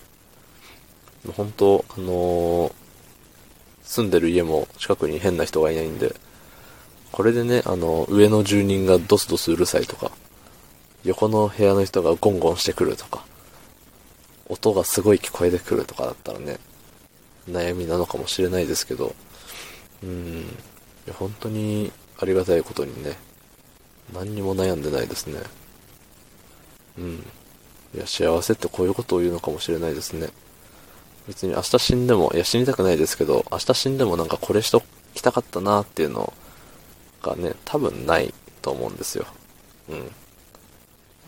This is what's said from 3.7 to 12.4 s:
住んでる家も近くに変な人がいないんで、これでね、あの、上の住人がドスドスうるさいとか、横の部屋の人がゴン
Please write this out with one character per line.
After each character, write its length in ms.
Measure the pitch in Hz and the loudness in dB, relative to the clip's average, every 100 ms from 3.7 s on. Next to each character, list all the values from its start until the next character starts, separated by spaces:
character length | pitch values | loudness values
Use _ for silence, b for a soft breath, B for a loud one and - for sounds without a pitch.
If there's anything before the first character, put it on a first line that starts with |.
| - | -20
住 240 | - - 107 | -8 -2 2
ん 40 | |
で 80 | 90 | 4
る 100 | 82 | 4
家 140 | 90 | 2
も 240 | 85 78 - - | 2 0 -2 -6
近 180 | - 98 | -2 0
く 120 | 76 | 0
に 120 | 76 | 0
変 160 | 92 87 | 0 0
な 100 | - | 0
人 160 | - | 2
が 100 | 78 | 2
い 40 | 80 | 0
な 60 | |
い 60 | 80 | -4
ん 100 | 80 | -2
で、 180 | - - - B B B B B B B - | -4 -4 -12 B B B B B B B -10
こ 120 | - | 0
れ 80 | 107 | 2
で 120 | 120 | 2
ね、 200 | 120 123 - | 2 2 2
あ 100 | 92 | 0
の、 300 | 82 80 - | 0 0 2
上 200 | 101 104 | 6 6
の 140 | 107 | 6
住 180 | 101 101 | 4 2
人 240 | 98 98 95 | 4 4 6
が 140 | 90 | 4
ド 180 | 85 104 | 6 4
ス 100 | - | 4
ド 100 | 85 | -2
ス 140 | - | 0
う 40 | 85 | 2
る 100 | 87 | 2
さ 140 | - | 0
い 80 | - | -2
と 80 | - | -6
か、 160 | - - - - B B B - - - | -10 -10 -20 -20 B B B -20 -20 -8
横 240 | - 92 107 | -4 0 2
の 200 | 110 104 | 4 2
部 160 | 101 | 4
屋 100 | 101 | 4
の 100 | 98 98 | 6 2
人 180 | 95 | 2
が 120 | 85 85 | 2 4
ゴ 160 | 107 | 4
ン 80 | 95 | 4